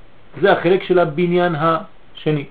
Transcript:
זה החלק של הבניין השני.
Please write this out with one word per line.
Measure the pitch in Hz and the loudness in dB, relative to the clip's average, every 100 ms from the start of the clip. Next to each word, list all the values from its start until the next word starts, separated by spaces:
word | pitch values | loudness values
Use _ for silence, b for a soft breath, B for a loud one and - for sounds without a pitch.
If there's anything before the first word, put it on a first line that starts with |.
| - - - - | -20 -20 -20 -2
זה | 185 | 2
החלק | 185 170 185 | 2 2 0
של | - 185 | 2 2
הבניין | 170 147 175 175 175 156 | 2 0 0 0 0 0
השני. | 165 165 - - - - 156 151 139 | 0 -2 -6 -18 -20 -8 -4 -2 -4